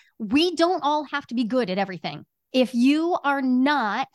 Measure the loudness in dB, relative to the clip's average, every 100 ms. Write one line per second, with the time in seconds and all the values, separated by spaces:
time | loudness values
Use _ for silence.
0 | _ -12 -2 2 2 2 0 0 0 -2
1 | -2 -8 -6 -4 0 0 0 -2 -4 -6
2 | -10 -12 -16 _ _ 0 2 2 2 2
3 | 0 0 0 0 0 2 2 2 0 -4
4 | -6